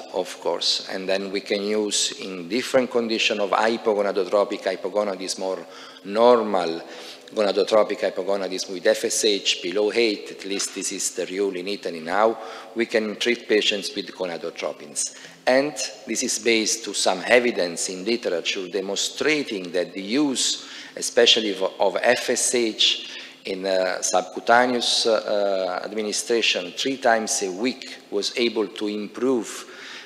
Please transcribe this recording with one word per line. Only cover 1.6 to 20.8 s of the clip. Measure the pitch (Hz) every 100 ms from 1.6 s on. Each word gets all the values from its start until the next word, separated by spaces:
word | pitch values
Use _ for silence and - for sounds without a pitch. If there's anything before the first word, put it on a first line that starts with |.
use | 101 107 104 - - -
in | 98 92 85
different | 117 - 135 120
condition | 123 117 110 - 107
of | 101
hypogonadotropic | 104 110 113 113 101 101 95 90 101 98 104
hypogonadism | 98 92 92 101 104 92 92 -
or | 95 90 82 - - - 95
normal | 104 120 120 107 95 82 82 - - - - -
gonadotropic | 110 101 95 90 110 101 101
hypogonadism | 98 98 92 98 92 92 -
with | 90 107
F | 110
S | 113 - 113
H | 98 - -
below | 90 95 107
eight, | 107 117 101 -
at | - 95
least | 98 - 98
this | 90
is | 95 -
the | - 87
rule | 92 98 90
in | 90
Italy | 101 92 82
now, | 80 98 113 113 - - -
we | 113 117
can | 113 107 101
treat | 120 117 -
patients | 107 98 104 -
with | 104 90
gonadotropins. | - 90 82 82 - 92 - 76 71 - - - - -
And | 131 147 143 - - -
this | 110
is | 120 -
based | 113 113 104 - 104
to |
some | 95 110 92 85
evidence | 123 120 98 87 82 -
in | 92 98
literature | 120 104 85 - 101 90
demonstrating | 98 95 95 - - 135 151 131 101 87
that | 90 85
the | 98
use, | 98 127 147 123 - - - -